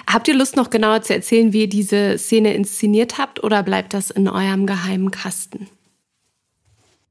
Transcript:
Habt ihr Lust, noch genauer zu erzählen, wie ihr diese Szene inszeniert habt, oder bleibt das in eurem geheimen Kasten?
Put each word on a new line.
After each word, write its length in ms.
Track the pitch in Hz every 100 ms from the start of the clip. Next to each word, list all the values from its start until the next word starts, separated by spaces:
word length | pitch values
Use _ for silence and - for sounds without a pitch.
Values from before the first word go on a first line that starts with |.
| -
Habt 220 | 226 240
ihr 60 |
Lust, 220 | 269 269 277
noch 140 | 247
genauer 320 | 226 214 220
zu 120 | 220
erzählen, 380 | 196 - 226 226
wie 100 | 208
ihr 60 | 214
diese 480 | 202 190 202 202 -
Szene 380 | - 226 214
inszeniert 640 | - 196 - 208 208 233 -
habt, 260 | 277 -
oder 180 | 214 208
bleibt 300 | 190 190 190
das 180 | 202 196
in 180 | - 196
eurem 380 | 190 190 190 196
geheimen 440 | 196 185 190 190
Kasten? 580 | 190 190 - - - 196 _ _ _ _ _ _ _ _ _ _ _ _ _ _